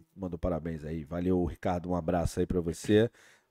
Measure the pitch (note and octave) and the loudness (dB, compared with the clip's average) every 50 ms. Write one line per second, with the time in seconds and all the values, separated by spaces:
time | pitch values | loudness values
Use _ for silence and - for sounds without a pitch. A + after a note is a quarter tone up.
0 | - _ _ F#2+ F#2+ F2+ E2+ E2 - F#2 E2+ D#2 D2+ E2 E2 D2+ D2+ D2+ E2 D#2+ | -8 _ _ -10 -8 -8 -6 -4 -2 -2 -2 -2 -4 -6 -6 -6 -6 -6 -8 -8
1 | D2 C#2+ E2 F2 F2 F#2 F#2 F2+ F2 E2+ - - - F#2+ F2+ F2 E2 F2 F2+ F2 | -8 -6 -6 -2 0 2 2 2 2 0 -2 -4 -2 -2 -2 -2 -2 -2 -2 -2
2 | D#2+ E2+ F2+ E2+ E2 - - F#2 F2+ - - F2+ E2 E2+ D#2+ - - - G#2 G#2+ | 0 0 0 2 0 0 0 0 0 0 0 0 0 -2 -4 -2 2 4 6 6
3 | A2+ A#2+ - - - - - _ _ _ | 6 4 0 -6 -20 -20 -20 _ _ _